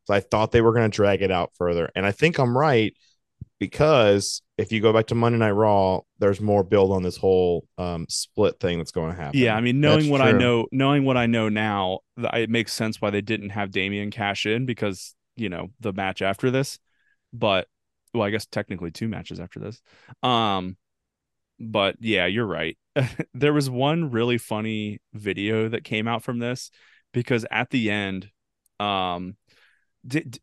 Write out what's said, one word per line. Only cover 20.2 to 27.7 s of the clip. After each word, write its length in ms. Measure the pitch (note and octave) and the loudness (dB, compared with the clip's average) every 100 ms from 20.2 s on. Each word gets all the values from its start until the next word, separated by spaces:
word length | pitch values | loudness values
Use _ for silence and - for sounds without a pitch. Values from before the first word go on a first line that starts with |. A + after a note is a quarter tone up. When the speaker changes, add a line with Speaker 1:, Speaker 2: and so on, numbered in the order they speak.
Speaker 2:
Um, 540 | B2 A#2+ A2 G2 F#2 F#2 _ _ _ _ _ _ _ - | 0 2 2 -2 -4 -12 _ _ _ _ _ _ _ -16
but 360 | A2+ A2 G2 - | -4 0 0 0
yeah, 260 | A2+ G2 F2+ | 0 2 2
you're 180 | G#2 A2 | 0 -2
right. 300 | D#2+ E2 - _ - | -4 -6 -8 _ -2
<laughs> 380 | B2+ - - | -2 -4 -10
There 200 | B2+ D3 | -2 0
was 160 | D3 C3+ | 2 0
one 420 | B2 C#3 E3+ D#3 | 0 0 0 -2
really 260 | A2+ A#2+ A#2+ | 0 0 -2
funny 600 | - G#2+ A2 G#2+ G#2 G#2 _ | -2 -6 -4 -6 -6 -10 _
video 560 | G#2+ G2+ F#2 G2+ A2 A2+ | -10 -6 -2 0 0 -2
that 140 | A2+ | -4
came 240 | - A2 A2+ | -4 -4 -2
out 160 | A2+ | -4
from 160 | - A#2+ | -6 -6
this, 300 | A#2+ B2+ - _ _ _ _ | -4 -6 -12 _ _ _ _
because 320 | B2+ - A#2+ A2+ | -6 0 -2 -2
at 180 | A2 B2 | -4 -2